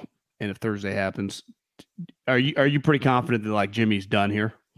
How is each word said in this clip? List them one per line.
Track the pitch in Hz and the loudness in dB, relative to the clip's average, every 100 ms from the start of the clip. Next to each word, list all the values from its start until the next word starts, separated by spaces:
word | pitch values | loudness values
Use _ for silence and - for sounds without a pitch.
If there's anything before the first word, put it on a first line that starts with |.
| - _ _ _ | -10 _ _ _
and | 104 | -10
if | 95 | -6
Thursday | 113 104 98 | -6 -4 -4
happens, | 98 95 - 98 - - - _ - - - 170 _ - | -2 -2 -4 -6 -8 -16 -20 _ -20 -20 -18 -18 _ -2
are | 127 | 2
you, | 135 - | 2 2
are | 139 | 2
you | 143 | 2
pretty | 156 139 | 2 2
confident | 135 123 - 120 | 4 2 2 -2
that, | 107 | 0
like, | 107 98 | 0 0
Jimmy's | 104 110 101 98 | 2 2 2 0
done | 107 101 | 0 0
here? | 104 110 - _ | 0 -2 -4 _